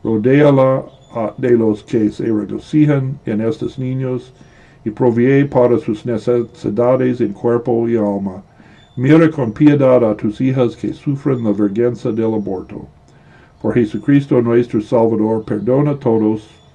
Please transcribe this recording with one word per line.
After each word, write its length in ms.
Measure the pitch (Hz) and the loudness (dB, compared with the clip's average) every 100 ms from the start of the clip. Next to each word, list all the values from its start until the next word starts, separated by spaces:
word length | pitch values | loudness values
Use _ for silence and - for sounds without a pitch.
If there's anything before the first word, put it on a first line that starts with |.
Rodéala 800 | 113 110 117 143 147 135 131 135 - - _ | -2 0 2 4 4 4 2 0 -6 -20 _
a, 200 | 117 107 - | -8 -8 -4
de 140 | 127 | 0
los 340 | 117 113 101 | 2 2 -2
que 240 | - 117 104 | -4 -2 -2
se 160 | - | -2
regocijan 920 | 117 110 98 104 - 156 147 139 131 139 - | -4 -2 -4 -10 -2 2 2 2 -2 -8 -6
en 160 | 107 | -4
estos 360 | 113 - 123 135 | -4 -4 -8 -8
niños 540 | 127 131 131 127 - _ - - - _ 113 | -6 -6 -6 -6 -10 _ -20 -20 -20 _ -10
y 40 | |
provee 540 | 107 123 117 123 139 | 0 2 4 2 2
para 320 | 139 131 120 117 | 2 2 2 2
sus 280 | - 107 120 | -2 -6 -4
necesidades 1120 | 113 123 120 113 - 107 104 120 127 127 120 | -4 -2 -2 -4 -8 -6 -2 0 2 0 -2
en 140 | 107 | -4
cuerpo 520 | 101 117 117 123 117 117 | -2 -2 -2 0 -2 0
y 60 | 117 | 0
alma. 440 | 104 98 98 95 - _ - - _ - | -2 -2 -6 -10 -20 _ -20 -20 _ -4
Mira 340 | 131 156 160 | 2 4 4
con 220 | 151 117 | 0 -6
piedad 500 | 107 151 143 131 127 | 4 4 6 4 4
a 140 | 113 107 | 2 -2
tus 240 | 107 - | -6 -2
hijas 360 | 131 131 120 - | -2 0 -2 -2
que 180 | 104 | -10
sufren 500 | - 151 139 143 127 | -6 -6 -4 -2 -2
la 80 | 113 | -2
vergüenza 580 | 101 104 101 120 120 127 | 0 -2 0 -2 -2 -6
del 220 | 110 110 | -2 -2
aborto. 540 | 110 98 92 - 104 - _ _ _ - - _ _ | -4 -6 -8 -10 -16 -18 _ _ _ -20 -20 _ _
Por 140 | 110 | -2
Jesucristo 680 | 117 107 104 - 139 139 127 | 0 0 -2 2 2 2 0
nuestro 400 | 117 120 120 113 | 2 0 0 -4
Salvador, 640 | 107 120 113 107 110 110 | -2 0 2 0 0 -2
perdona 540 | - 104 104 131 147 143 | -4 -4 0 0 0 -2
todos 500 | 123 113 107 110 - - _ | 0 0 0 -2 -10 -20 _